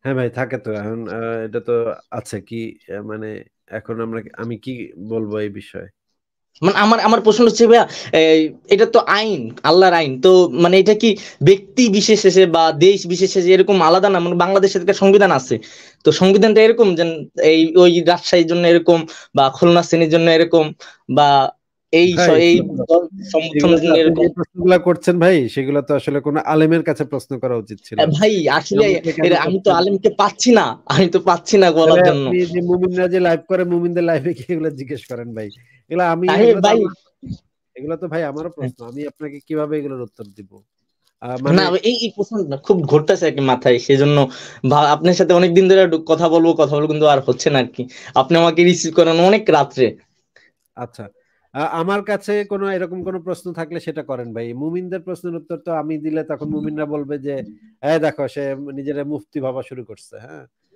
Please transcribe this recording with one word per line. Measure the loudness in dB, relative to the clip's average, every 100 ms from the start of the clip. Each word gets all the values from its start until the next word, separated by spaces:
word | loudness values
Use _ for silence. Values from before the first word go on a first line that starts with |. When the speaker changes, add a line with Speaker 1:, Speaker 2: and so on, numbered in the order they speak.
Speaker 1:
হ্যাঁ | -6
ভাই, | -6 -6
থাকে | -6 -8 -8
তো। | -10
এখন, | -10 -10 -10 -12
আহ, | -10 -10 -10
এটা | -10 -10
তো | -6 -6 -6 -10 _
আছে | -14 -12 -16
কি, | -12 -14 -14 -16 _
আহ, | -16
মানে | -14 -14 -14 -16 -20 _ _
এখন | -16 -12 -10
আমরা, | -8 -10 -12 -14
আমি | -12 -12
কি | -12 -14 -16 -18 -10
বলবো | -8 -6 -8
এই | -8
বিষয়ে? | -12 -18 -18 -18 _ _ _ _ _ _ _
Speaker 2:
মানে | -2 2
আমার, | 2 2
আমার | 2 2
প্রশ্ন | 2 4 2
হচ্ছে | 4 4
ভাইয়া, | 6 2 -6 -4
এই, | 0 4 2 0 -8 0
এটা | 2 4
তো | 2 2
আইন, | -2 -2 -6 -8 -4
আল্লাহর | 2 4 4
আইন, | 2 -2 0
তো | 4 6 4
মানে | 2 2 4
এটা | 4
কি | 2 0 -2 -8 0
ব্যক্তি | 2 2 0 0 0
বিশেষে | 2 2 2 4 4 4
বা | 2 0
দেশ | 4 4 4 -2
বিশেষে | -2 0 0 2
এরকম | 4 4 4
আলাদা | 4 4 2
না? | 0
মানে | -2 -2
বাংলাদেশের | 0 2 2 0
একটা | -2 2
সংবিধান | 4 6 4
আছে, | 2 -2 -6 -8 -20 -20 _
তো | -2
সংবিধানটা | 2 4 4 4 6
এরকম | 4 4 2
যে | 2 -4 -4 -12 0
এই | 2 4 4 6
ওই | 6 4 0
রাজশাহীর | -2 0 0 2
জন্য | 0 2
এরকম | 4 4 0 0 -16 -6
বা | 0 0
খুলনা | 2 4 4
শ্রেণীর | 2 0 2
জন্য | 2 2
এরকম | 2 4 2 0 -6 -20 _ -4
বা | 2 4 2 0 _ _ _ _
এই | 2 2 4
স-, | 4
Speaker 1:
ভাই, |
Speaker 2:
এই | 4 4 2
Speaker 1:
এগুলো | 0 -8
তো, | 0
Speaker 2:
দল | 0 0 -14
সমর্থন | -6 -4 -2 0
Speaker 1:
এগুলো | 2 2
তো |
Speaker 2:
নিয়ে | 2
Speaker 1:
আপনি | 2
Speaker 2:
এরকম | 2 0
Speaker 1:
যে | -2
প্রশ্নগুলা | -4 -10 -2 2 2
করছেন | 2 -2 -2 2
ভাই, | 2 2 -2
সেগুলো | -4 -4 -4
তো | -2
আসলে | -4 -2 -6
কোনো | -4 -6
আলেমের | -2 0 2 0
কাছে | -2 -6
প্রশ্ন | -6 -8 -10 -8
করা | -6 -6
উচিত | -8 -20
ছিল। | _ -2
Speaker 2:
এ, | -2
ভাই, | 0 0 0 0
আসলে | -2 -2 0 0
Speaker 1:
আমাকে | 0 -4
কেন | -2 0
Speaker 2:
এর, | 0
আমি | -2
তো | -2 0
Speaker 1:
করছেন? | 0
Speaker 2:
আলেমকে | 0 0 -2
পাচ্ছি | 0 -4 0 2
না, | 2 2 -6 -4
আমি | 0 2
তো | 2
পাচ্ছি | 0 -2 0 2
না | 4
বলার | 4 4
Speaker 1:
তাহলে | 6
Speaker 2:
জন্য। | 4 2 -2
Speaker 1:
আপনি | -2 -2
যে | -4
মুমিনরা | -2 -2 -2 -2 -2
যে | 0
লাইভ | 0 -2 -2
করে, | -4
মুমিনদের | -2 -2 -2 -2
লাইভে | -2 -2 -4
গিয়ে | -10 -8
এগুলো | -6 -6
জিজ্ঞেস | -8 -14 -14 -14
করেন | -16 -14
ভাই। | -14 -14 _ _ _ _
এগুলো | -4
আমি, | -2 -2 -2
Speaker 2:
আরে | 2
Speaker 1:
এগুলো | 4 4
তো | 2
Speaker 2:
ভাই। | 2
Speaker 1:
আমার, | -2 -8 _ _ -16 -16 _ _ _
এগুলো | -16 -12 -10
তো | -8
ভাই | -8
আমারও | -8 -10 -12
প্রশ্ন, | -12 -12 -12
আমি | -18 -14 -14
আপনাকে | _ -16 -16
কিভাবে | _ -8 -6 -6
এগুলোর | -8 -12
উত্তর | -14 _
দিব? | -20 -20 -20 _ _ _ _ _ _ _
আহ, | -12 -6
মানে | 2 2
Speaker 2:
না, | 2 0
এই, | -2 -4
এই | -8
প্রশ্নটা | -8 -8 -6 -8 -10
খুব | -2 -2
ঘুরতেছে | 2 0 2 0 -2
আর |
কি | -2
মাথায়, | -2 0 2 0
সেজন্য | 2 2 2 2 0 -6 -20 -8 -2
ভা-, | 2 2
আপনার | 2 0
সাথে | 0 2
অনেকদিন | 2 4 4 4
ধরে | 4 4
ডু-, | 0 -2
কথা | 0 2
বলবো, | 2 2
কথা | 2 0 0
বলবো, | -2
কিন্তু | 0 2
আর | 2
হচ্ছে | 0 -2 0
না | 0
আর | -2
কি। | -8 -14 -16 -4
আপনি | -4 0 2
আমাকে | 2 2
রিসিভ | 2 2 -2 2
করেন | 2 4
অনেক | 2 2 2
রাত্রে। | 0 0 -2 -2 -2 _ _ _ _ _ _ _ -18
Speaker 1:
আচ্ছা, | -18 -16 -20 _ _ _ _
আ-, | -8 -6
আমার | -6 -4 -6
কাছে | -4 -8 -4 -6
কোনো | -6 -8 -6
এরকম | -6 -8 -10
কোনো | -10 -12
প্রশ্ন | -10 -12 -12
থাকলে | -12 -12 -12
সেটা | -12 -12
করেন | -12 -12 -10
ভাই। | -12 -12
মুমিনদের | -10 -10 -10 -10 -12
প্রশ্নের | -12 -14 -12
উত্তর | -14 _ -14
তো | -8
আমি | -8 -8 -8
দিলে | -8 -8
তখন | -8 -10 -8
মুমিনরা | -8 -8 -8 -8
বলবে | -8 -8 -10
যে, | -10 -10 -12 -20 _ _
"এই | -4 -2
দেখো, | -2 -4 -10
সে | -8 -10 -10 -12
নিজেরা | -12 -10 -10
মুফতি | -10 -12 _ -10
ভাবা | -8 -10
শুরু | -14 -18
করছে," | -18 -20 _ -20
হ্যাঁ? | -20 -20 -20 _ _